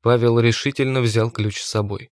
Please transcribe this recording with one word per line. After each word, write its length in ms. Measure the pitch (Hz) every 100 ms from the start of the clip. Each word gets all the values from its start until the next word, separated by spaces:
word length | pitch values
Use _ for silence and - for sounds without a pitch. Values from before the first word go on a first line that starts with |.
Павел 380 | 117 120 120 117
решительно 600 | 117 113 143 139 131 131
взял 300 | 120 110 113
ключ 320 | 110 104 -
с 80 | -
собой. 400 | 107 104 98 110